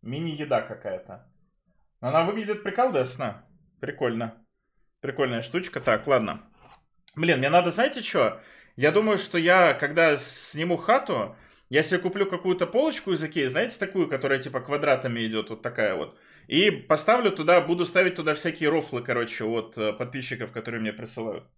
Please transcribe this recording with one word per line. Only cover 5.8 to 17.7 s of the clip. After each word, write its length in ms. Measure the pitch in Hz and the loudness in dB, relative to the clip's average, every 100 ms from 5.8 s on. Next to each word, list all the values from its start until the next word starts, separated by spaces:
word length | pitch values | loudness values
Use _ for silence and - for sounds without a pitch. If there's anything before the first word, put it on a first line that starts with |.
| 123 107 - | 0 0 2
ладно. 340 | 131 107 73 - _ - - _ _ - - | 2 2 -6 -14 _ -20 -20 _ _ -18 -2
Блин, 220 | 170 143 | 2 2
мне 120 | 135 | 6
надо, 200 | 170 175 | 4 4
знаете 320 | 175 262 262 | 2 0 0
че? 400 | 214 185 113 - - - - - | -4 2 2 0 -18 -20 -20 2
Я 160 | 139 | 4
думаю, 280 | 180 220 202 | 4 2 0
что 180 | - 175 | 0 0
я, 380 | 165 185 170 135 | 4 6 6 4
когда 420 | 143 156 165 147 | 0 4 4 4
сниму 600 | 123 - - 147 170 175 | -2 -8 -8 -4 -2 -2
хату, 580 | - 254 262 147 98 - - _ _ | 2 0 2 -2 -2 -8 -20 _ _
я 140 | 139 | 0
себе 160 | 151 180 | 2 0
куплю 260 | 185 196 196 | 0 -2 -2
какую-то 420 | 175 185 180 180 | -2 -2 0 0
полочку 440 | 226 311 262 - | 2 0 0 -2
из 120 | 175 | -2
Икеи, 240 | 156 156 135 | -2 -2 0
знаете, 300 | 139 240 - | 0 -2 -4
такую, 300 | 190 196 156 | -6 -2 -2
которая 300 | 139 139 135 | 0 0 0
типа 200 | 131 127 | -2 -8
квадратами 680 | - 143 147 127 131 117 113 | -4 -2 2 2 0 -4 -2
идет, 240 | 110 107 | -4 -6
вот 120 | 110 | -6
такая 340 | 120 120 110 92 | -8 -2 0 0
вот. 220 | 76 - _ - - | -6 -10 _ -20 -2
И 220 | 143 202 | 2 4
поставлю 640 | 143 - 151 - 240 226 | 2 0 0 4 4 2
туда, 300 | - 156 175 | 0 4 4
буду 240 | 160 | 6